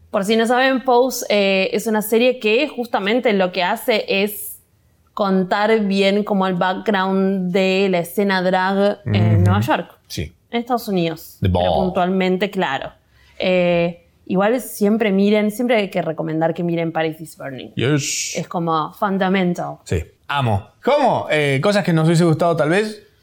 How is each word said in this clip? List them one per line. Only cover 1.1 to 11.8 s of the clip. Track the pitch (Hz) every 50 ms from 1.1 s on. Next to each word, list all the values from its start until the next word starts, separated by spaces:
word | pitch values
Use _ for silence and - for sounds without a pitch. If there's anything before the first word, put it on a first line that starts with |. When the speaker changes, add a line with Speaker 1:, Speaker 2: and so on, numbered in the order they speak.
| - - - -
Speaker 1:
eh, | - 208 196 196 190 190 190 - -
es | 208 196
una | 226 214 214 208
serie | - 233 226 240 254 247 254
que | 220 214 214 247 302 294
justamente | - - 240 226 - 226 196 196 226 254 - 254 208
lo | 196 185 180 180
que | 196 175
hace | 180 220 220 - - 226 202 - -
es | 190 196 202 208 202 - - - - - _ _ _ _ _ _ _ _ _ _ -
contar | - 208 190 190 190 185 185 226 202 208 214 220 220
bien | 208 196 196 196 196 196 196 208 202
como | 208 208 190 190 190
el | 185
background | 175 190 185 190 196 - - 208 190 185 190 190 190 190 190 196 190 185 180 175
de | 196 190 190 185 190 202 196
la | 185 170
escena | 165 170 - 214 202 202 190 185 180
drag | 185 185 185 185 185 196 196 202 202 202 - -
en | - 104 104 107 110 107
Speaker 2:
Ujú. | 101 98
Speaker 1:
Nueva | - 185 208
York. | - - 294 185 175 - - _ _ -
Speaker 2:
Sí. | - - 80 78 - _ _ _
Speaker 1:
En | - 240
Estados | 233 240 254 226 226 220
Unidos. | 196 180 170 165 160 156 - - - -
Speaker 2:
The | - -
Speaker 1:
Pero | 90 87
Speaker 2:
Ball. | 90 90 85 -